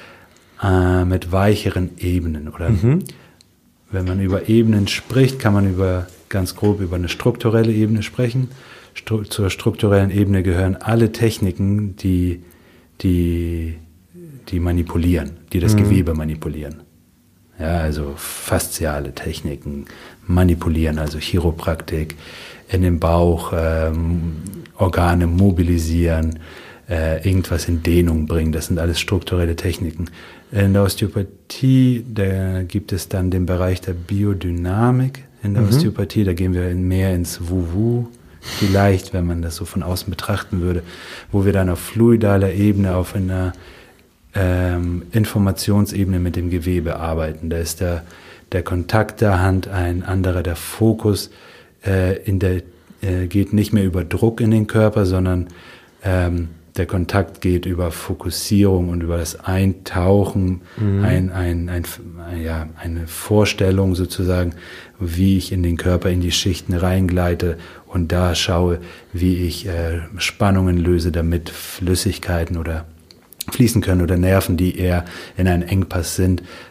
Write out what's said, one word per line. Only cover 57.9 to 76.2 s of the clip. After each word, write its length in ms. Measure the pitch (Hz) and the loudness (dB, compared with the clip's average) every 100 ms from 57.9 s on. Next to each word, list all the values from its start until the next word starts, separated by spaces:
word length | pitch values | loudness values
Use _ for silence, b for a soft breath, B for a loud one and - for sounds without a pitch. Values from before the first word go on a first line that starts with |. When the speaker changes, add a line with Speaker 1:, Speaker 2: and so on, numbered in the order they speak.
Speaker 1:
Fokussierung 1000 | - - 95 - - - 101 101 92 90 | -6 -8 -6 -6 -6 0 4 4 4 0
und 140 | 87 | -2
über 160 | 82 85 | -2 -2
das 200 | 82 - | -4 -8
Eintauchen, 1200 | - 95 95 - - 92 87 101 95 98 92 90 B B | -2 2 2 0 -4 0 4 4 4 0 0 -2 B B
Speaker 2:
Mhm. 260 | 104 98 | 0 2
Speaker 1:
ein, 260 | 104 92 92 | 2 2 0
ein, 380 | 92 87 85 87 | -2 -2 -2 -4
ein, 160 | 87 80 - 87 85 87 85 | -6 -6 -12 -16 -16 -12 -8
ja, 240 | 82 80 80 - | -6 -6 -8 -10
eine 240 | 85 82 80 | -8 -6 -8
Vorstellung 880 | - - 107 101 - 95 95 98 | -8 2 4 4 2 2 2 2
sozusagen, 600 | 87 90 - 90 90 87 85 B B B - | 0 -2 -2 0 0 -2 -6 B B B -8
wie 380 | 87 85 95 95 | -4 2 4 2
ich 160 | - | 0
in 100 | 92 | -2
den 140 | 87 82 | 0 0
Körper, 320 | 92 87 95 | 0 0 2
in 140 | 90 | 0
die 80 | 87 | 0
Schichten 420 | - 98 90 - | 0 -2 -2 -2
reingleite 840 | 87 90 95 92 90 87 87 90 80 B B B | 0 2 2 2 2 0 0 -2 -4 B B B
und 240 | 90 82 | -4 0
da 220 | 90 90 | 0 0
schaue, 440 | 82 - 87 90 85 B B B | 0 0 2 2 0 B B B
wie 320 | 87 90 90 87 | -2 0 2 -2
ich, 200 | 82 98 | -4 -6
äh, 340 | 85 82 82 80 90 | -4 -2 -4 -8 -6
Spannungen 600 | - - 101 95 92 87 | -6 0 2 4 4 2
löse, 340 | 85 87 82 | 2 2 2
damit 380 | 82 80 85 82 | 0 0 -2 -4
Flüssigkeiten 1080 | - - - 90 90 101 - - 87 82 85 | -14 -14 -6 -2 0 0 -4 -2 -2 -2 -4
oder 300 | 80 80 - - - - - - - | -4 -6 -8 -20 -20 -20 -20 -14 -8
fließen 320 | - 117 107 | 2 2 2
können 180 | 92 90 | 2 2
oder 160 | 85 87 | 2 2
Nerven, 400 | 92 95 - 78 | 4 2 2 0
die 220 | 90 - | 0 0
eher 260 | 90 87 87 B B - | 0 0 -2 B B -2
in 120 | 92 | 2
einem 200 | 87 87 | 2 0
Engpass 480 | 98 92 92 82 | 0 0 -2 -4
sind, 260 | - | 0